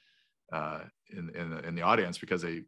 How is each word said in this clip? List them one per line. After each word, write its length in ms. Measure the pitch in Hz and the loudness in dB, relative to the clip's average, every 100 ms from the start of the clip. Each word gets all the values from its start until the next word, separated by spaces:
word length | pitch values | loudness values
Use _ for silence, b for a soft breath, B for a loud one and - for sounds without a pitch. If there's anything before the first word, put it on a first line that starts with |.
| _ _ _ _ - | _ _ _ _ -6
uh, 320 | 78 76 78 - _ - | -4 -2 -4 -8 _ -14
in, 200 | 98 82 85 | -8 -6 -4
in 140 | 85 | -4
the, 80 | 80 85 | -4 -4
in 60 | |
the 80 | 85 | 2
audience, 360 | 87 113 90 87 | 6 6 4 0
because 240 | - 90 | 0 0
they 200 | 85 82 | 0 -4